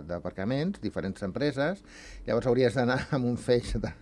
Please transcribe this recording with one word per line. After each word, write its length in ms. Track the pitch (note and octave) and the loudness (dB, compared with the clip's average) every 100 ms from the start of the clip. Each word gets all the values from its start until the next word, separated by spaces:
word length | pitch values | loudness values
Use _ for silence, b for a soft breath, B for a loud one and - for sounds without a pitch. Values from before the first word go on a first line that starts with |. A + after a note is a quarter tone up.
| D2+ | -4
d'aparcaments, 720 | F2 F2+ F#2+ G2 C3+ F3+ G3 | -6 -6 -4 -2 0 -2 -2
diferents 400 | G2+ F2 F#2 F#2 | -6 -4 -4 -4
empreses, 640 | G2 A2+ C#3+ C3 D3+ G3+ - B B B - | -6 -2 -2 0 -2 -2 -10 B B B 0
llavors 220 | A2+ B2+ | 2 4
hauries 240 | A#2+ B2 | 6 4
d'anar 240 | A#2 A#2+ B2+ - | 4 2 2 0
<laughs> 80 | |
amb 160 | C#3+ B2 | 0 0
un 60 | A#2+ | 0
feix 380 | - A#2+ - A#2 | 2 2 2 -2
de, 140 | E2+ - | -2 -6